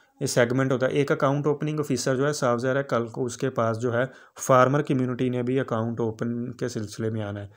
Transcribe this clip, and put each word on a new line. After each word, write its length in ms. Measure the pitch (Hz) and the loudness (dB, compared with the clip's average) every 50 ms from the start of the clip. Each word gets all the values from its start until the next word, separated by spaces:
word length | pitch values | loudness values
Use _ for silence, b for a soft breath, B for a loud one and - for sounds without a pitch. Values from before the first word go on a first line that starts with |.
| b b b b 143 | b b b b -4
सेगमेंट 480 | 127 - 131 123 120 123 131 135 131 | 0 4 4 4 4 4 2 2 2
होता 140 | 139 117 127 | 2 2 2
है। 60 | 131 | 2
एक 200 | - 147 139 - | 2 2 2 2
अकाउंट 360 | 160 156 151 135 143 143 143 | 2 2 2 0 2 2 0
ओपनिंग 320 | 151 147 147 156 151 156 151 | 0 0 0 -2 -4 -4 -4
ऑफिसर 360 | 143 - 135 120 - 139 135 | -2 -2 -2 -2 0 0 0
जो 100 | 127 139 | 0 0
है, 80 | 147 147 | 0 0
साफ 260 | 147 143 123 120 117 | 0 0 0 0 0
ज़ाहिर 180 | 123 131 131 | 0 0 0
है, 60 | 139 135 | 0 0
कल 200 | 139 135 117 117 | 0 -2 -2 -2
को 180 | 117 113 135 131 | -2 -4 -4 -4
उसके 260 | 120 117 - 135 131 | -4 -4 -4 -4 -2
पास 280 | 127 - 117 113 113 | 0 0 0 0 0
जो 140 | 110 120 123 | 0 -2 0
है, 200 | 113 117 131 135 B B B B B | 0 0 0 -2 B B B B B
फार्मर 440 | - - - 135 127 127 131 135 147 | -6 2 4 6 8 8 6 4 2
कम्युनिटी 480 | 147 - 139 131 127 123 127 120 131 127 | 2 2 0 0 0 0 0 0 -2 0
ने 140 | 123 123 120 | 0 -2 -2
भी 140 | 120 131 | 0 0
अकाउंट 420 | 135 127 - 120 110 113 117 117 117 | 0 0 -2 -2 -2 -2 -2 -2 -2
ओपन 560 | 117 110 107 - 120 117 120 120 120 127 120 - | -2 -2 -2 -4 -4 -4 -4 -4 -6 -8 -6 -6
के 100 | 127 123 | -6 -6
सिलसिले 400 | - 113 107 101 - - 110 110 | -4 -6 -8 -8 -8 -4 -4 -4
में 120 | 110 110 | -4 -4
आना 180 | 104 101 101 101 | -6 -6 -8 -8
है। 120 | 101 101 B | -10 -12 B